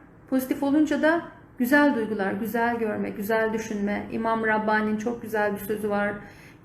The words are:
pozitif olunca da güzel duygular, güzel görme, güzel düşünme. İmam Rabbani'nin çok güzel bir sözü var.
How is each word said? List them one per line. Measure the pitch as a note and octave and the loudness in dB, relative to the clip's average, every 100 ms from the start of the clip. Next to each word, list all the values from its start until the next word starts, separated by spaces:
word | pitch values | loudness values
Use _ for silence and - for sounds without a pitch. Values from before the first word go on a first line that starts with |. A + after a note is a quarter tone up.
| - - - | -20 -20 -2
pozitif | C4 B3+ D4 | -2 0 -2
olunca | C#4 D4+ D4+ D4 | 2 4 4 4
da | D#4 E4+ - - - - | 2 2 -2 -14 -16 -4
güzel | B3 D4 D4 | 4 6 6
duygular, | A3+ G#3+ G#3 F#3+ | 2 -2 -2 -2
güzel | G3 G#3+ A#3 A#3 A#3 | -2 -4 0 0 0
görme, | G#3+ G#3 G3+ | -2 -2 -4
güzel | G3 G3+ A3 A3 | -4 -2 0 0
düşünme. | A3+ - G#3 G3+ G3+ G#3 | -2 -4 -4 -2 -2 -4
İmam | A3+ A3+ A3+ A3 | -4 -2 0 2
Rabbani'nin | G#3+ G#3 G#3+ G#3+ G#3+ | 2 2 2 2 0
çok | A#3 A#3 | -2 -4
güzel | G#3+ G#3+ G#3 | -4 -2 0
bir | G3 | -2
sözü | - G#3 G#3 | -4 -4 -2
var. | G3+ G#3 G#3 - - - - | 0 -2 -4 -12 -18 -20 -16